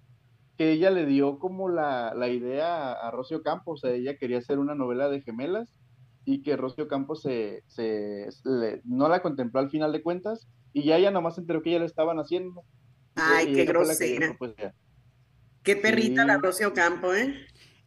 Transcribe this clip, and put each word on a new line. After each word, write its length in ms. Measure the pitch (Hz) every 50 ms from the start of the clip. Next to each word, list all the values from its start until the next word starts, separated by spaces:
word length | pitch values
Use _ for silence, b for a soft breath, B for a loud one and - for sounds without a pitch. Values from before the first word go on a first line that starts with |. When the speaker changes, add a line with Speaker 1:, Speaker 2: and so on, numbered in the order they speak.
| _ _ _ _ _ _ _ _ _ _ _
Speaker 1:
que 140 | - 160 160
ella 200 | 160 156 185 190
le 140 | 190 180 156
dio 340 | 143 139 139 139 143 139 139
como 300 | 185 185 185 185 190 185
la, 440 | 175 165 151 143 131 123 117 113 -
la 140 | 120 123 123
idea 600 | 123 120 120 123 131 143 160 170 175 160 143 127
a, 160 | 120 - 117
a 40 | 117
Rocío 300 | 117 120 127 - 160 156
Campos. 380 | - 147 156 147 - 170 156 139 -
O 40 |
sea, 80 | 127 123
ella 220 | 123 123 139 139
quería 200 | - 131 120 123
hacer 220 | 123 123 - 143 139
una 160 | 139 147 147
novela 340 | 143 131 123 123 127 143 143
de 120 | 139 139
gemelas 580 | 139 120 113 120 135 165 190 220 233 - _ _ _ _ _ _ - _ _ _ _
y 160 | 135 139 139
que 140 | - 147 139
Rocío 320 | 127 127 131 131 - 151
Campos 340 | 147 143 135 139 143 156 151
se, 420 | - 139 127 117 107 101 101 - -
se, 640 | _ _ - 113 110 107 104 104 104 101 101 104 110 - - -
le, 360 | 131 131 120 113 107 - - -
no 240 | 120 123 131 143 156
la 120 | 175 185
contempló 380 | 185 170 139 135 123 117 123 131
al 100 | 139 139
final 220 | 151 156 156 156
de 100 | 151 156
cuentas 460 | - 170 180 185 180 208 220 220 - _ _ _ _ _
y 120 | - 147 143
ya 140 | 156 156
ella 140 | 170 190 202
nomás 240 | 196 180 165 170 165
se 60 | 190
enteró 200 | 175 165 165 156
que 100 | 156 165
ya 80 | 175 170
la 60 | 170
estaban 320 | 165 - 165 156 165 165
haciendo. 440 | 160 147 - 170 180 185 180 180 175 - _ _ _ _ _ _ _ _ _ _
Y 40 | 160
Speaker 2:
Ay, 300 | 160 160 160 160 165 151
Speaker 1:
y 40 | 139
Speaker 2:
qué 80 | 135 -
Speaker 1:
ella 100 | - 165
fue 120 | 170 165
la 120 | 156 156
que 80 | - -
Speaker 2:
grosera. 200 | 123 123 123 160
Speaker 1:
dijo, 100 | 156 - -
pues, 140 | 127 117 110
ya. 160 | - 101 95 - _ _ _ _ _ _ _ _ _ _ _ _ _ _ _ _ _ -
Speaker 2:
Qué 120 | 196 202
perrita 500 | 202 - 220 233 226 240 247 254 262 226
la 100 | - 202
Speaker 1:
Sí. 60 | 185 185
Speaker 2:
Rocío 300 | 185 180 - 214 202 180
Campo, 400 | 180 170 170 180 170 185 180 185
¿eh? 220 | 208 247 277 277 - - b b b b b b b b